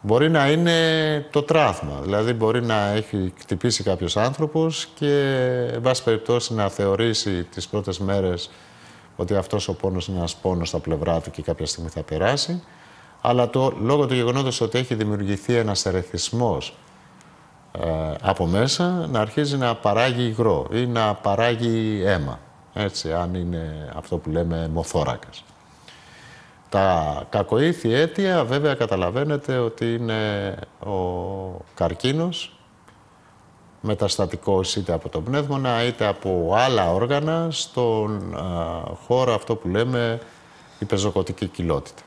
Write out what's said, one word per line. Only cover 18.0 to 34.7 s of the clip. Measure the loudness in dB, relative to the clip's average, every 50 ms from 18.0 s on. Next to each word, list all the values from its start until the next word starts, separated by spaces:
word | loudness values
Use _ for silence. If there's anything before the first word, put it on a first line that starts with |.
| -2 -4 -6 -2
από | 0 0 0 2 2
μέσα, | 2 2 2 2 2 0 0 0 0 0 -2 -4 -2
να | 0 0
αρχίζει | 0 0 0 -2 0 0 0
να | 0 0 0 0
παράγει | 2 0 2 4 4 4 2 2 0 -2
υγρό | -2 0 2 4 4 4 2 0 -2 -2
ή | -2 0
να | 0 0 2 2 2 0
παράγει | 0 0 0 2 4 2 2 2 2 0 0 0 0 0 0 0 0 2
αίμα, | 2 2 2 0 -4 -6 -10 -14 -20 -20 -20 -20 -12 -6
έτσι, | -4 -4 -4 -4 -4 -4 -2 -2
αν | -2 -2 -2 -2
είναι | -4 -4 -4 -4 -4 -6 -6 -8 -10 -12 -12 -12
αυτό | -12 -6 -4 -6
που | -4 -4 -2
λέμε | -2 0 0 0 -2 -2 -2
αιμοθώρακας. | -2 -2 -4 -4 -2 0 0 0 0 -4 -6 -10 -18 -20 -20 -20 -20 -20 -20 -20 -20 -20 -20 -20 -20 -20 -20 -20 -20 -20 -20 -20 -20 -20 -20 -20 -20 -20 -20 -12 -2
Τα | 2 4 4 4 4 2 0 -2 -4 -6 -8 -2
κακοήθη | -2 -2 0 2 2 4 4 2 2 0 0 2 4
αίτια, | 4 2 2 0 -2 0 2 2 2 2
βέβαια, | 2 0 0 2 0 2
καταλαβαίνετε | 0 0 0 2 0 0 0 0 0 0 0 -2 -2 -2 -2 0
ότι | 0 0 -2 -2 -2 -2 -2 -2
είναι | -2 -2 -2 -2 0 0 0 -2 -2 -2 -4 -6 -8 -12 -16 _ _
ο | -8 -6 -4 -2 -2 -2 -4 -4 -6 -6 -8 -8 -8 -10 -12 -12 -16 -18 -4
καρκίνος, | -2 -2 -2 -2 0 -2 0 0 0 -2 -2 -4 -6 -10 -12 -14 -20 -20 _ _ -20 _ -20 -20 -20 -20 _ -20 -20 _ -20 -20 -20 -20 -20 -20 -20 -20 -20 -20 -8
μεταστατικός | -4 -4 0 0 0 0 2 0 0 -2 -2 -4 0 2 2 2 2 0